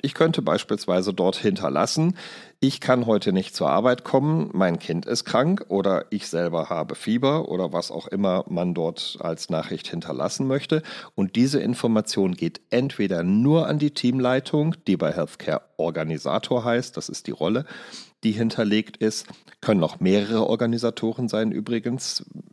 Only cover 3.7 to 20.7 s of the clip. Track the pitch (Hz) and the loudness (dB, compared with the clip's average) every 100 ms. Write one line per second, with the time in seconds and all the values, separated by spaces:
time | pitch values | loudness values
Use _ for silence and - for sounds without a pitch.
3.7 | 82 123 123 - 135 147 160 - 90 92 | 4 4 2 2 2 2 0 0 0 2
4.7 | 85 - 82 - 117 - 113 151 202 - | 0 -2 -4 -2 -4 0 2 2 0 0
5.7 | 98 95 90 - 104 - 82 85 82 78 | 0 2 0 -2 -6 -4 -2 0 -2 -2
6.7 | 85 73 - - 120 135 156 - - 82 | -4 -4 -6 -2 0 2 0 0 -2 -2
7.7 | 85 - 80 - 98 98 90 - 87 90 | -2 -4 -8 -6 -2 2 0 0 -2 -2
8.7 | 85 82 - - - 82 82 - 80 - | 0 -2 -4 -8 -8 -6 -6 -4 -4 -4
9.7 | 78 - 85 80 65 80 - 135 139 - | -8 -8 -8 -6 -4 -4 -2 -2 -2 0
10.7 | 156 - - - - 98 113 131 143 110 | -2 -2 -12 -8 -4 0 2 2 2 0
11.7 | 120 117 107 104 - 95 90 85 - _ | 0 2 2 0 0 0 0 -4 -6 _
12.7 | 120 135 - 98 87 87 104 135 165 151 | 0 0 0 -2 0 2 4 6 4 4
13.7 | 151 147 - 123 131 123 131 - 151 156 | 2 0 2 0 2 2 2 0 0 0
14.7 | - - - 78 87 76 - - 78 - | 0 0 2 2 0 -4 -4 -4 -4 -4
15.7 | - 82 82 80 78 69 95 - 123 117 | -4 -2 -2 -4 -4 -2 -2 0 0 0
16.7 | 117 - - - - - - 82 117 151 | 0 -2 -8 -10 -10 -10 -2 0 0 -4
17.7 | - - - - _ 113 107 113 - 104 | -12 -16 -18 -20 _ -2 0 0 0 2
18.7 | 107 - - 110 - - - - - - | 2 0 -2 -2 -2 -8 -16 -20 -4 2
19.7 | 101 80 - 92 101 101 110 - 113 117 | 4 2 2 2 4 2 2 2 2 0